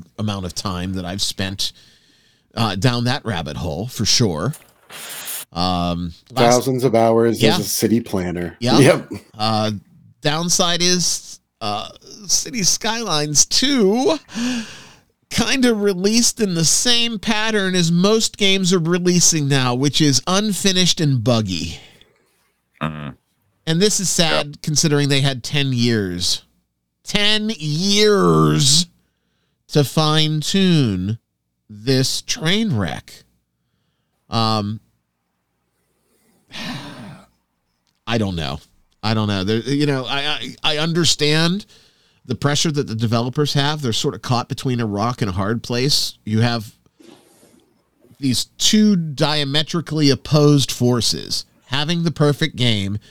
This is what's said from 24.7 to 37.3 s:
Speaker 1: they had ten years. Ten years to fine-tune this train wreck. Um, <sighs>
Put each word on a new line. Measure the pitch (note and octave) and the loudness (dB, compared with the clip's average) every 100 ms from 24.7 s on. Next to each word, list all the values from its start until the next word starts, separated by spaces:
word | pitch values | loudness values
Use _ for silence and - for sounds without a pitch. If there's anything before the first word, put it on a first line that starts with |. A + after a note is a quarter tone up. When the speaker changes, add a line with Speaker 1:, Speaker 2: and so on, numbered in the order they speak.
| C#3+ D#3+ C#3+ C#3+ | 0 2 2 2
Speaker 1:
they | C#3 | 2
had | C#3 B2+ | 0 -2
ten | - D3 C3+ | -4 -2 0
years. | B2 A#2+ A2+ F#2+ F2 F#2 - _ _ _ _ _ _ | 2 2 2 0 -2 -2 -4 _ _ _ _ _ _
Ten | - G#3 G#3 G#3+ G#3+ A3+ | -6 0 2 0 -2 -4
years | D3+ D#3 G3 G#3 G#3+ G3 F3 D#3+ D#3 D3+ C#3 D#3 F3+ _ _ _ _ _ _ _ _ | -4 -2 0 2 4 4 4 4 4 4 4 2 0 _ _ _ _ _ _ _ _
to | D3+ | 0
fine-tune | C3+ D#3+ D3+ D#3 D#3 D3+ - G3 F#3 D#3+ A#2 F#2 F#2+ A2+ _ _ _ _ _ | 0 0 2 2 2 0 0 2 4 4 2 0 -2 -6 _ _ _ _ _
this | G#2 A#2+ C3 C3 - | -10 -2 0 0 -4
train | - A#3+ D#3+ G#3 A3 A2 | -6 -4 0 0 0 -2
wreck. | E2 A#1+ - - _ _ _ _ _ _ _ _ _ _ _ | -2 -6 -12 -20 _ _ _ _ _ _ _ _ _ _ _
Um, | A2+ A2 A2 G#2 A2 _ _ _ _ _ _ _ _ _ _ _ _ _ _ _ _ _ | 0 0 0 -4 -8 _ _ _ _ _ _ _ _ _ _ _ _ _ _ _ _ _
<sighs> | - - C#3 C#4+ - F3+ - _ | -12 -10 -12 -14 -16 -18 -18 _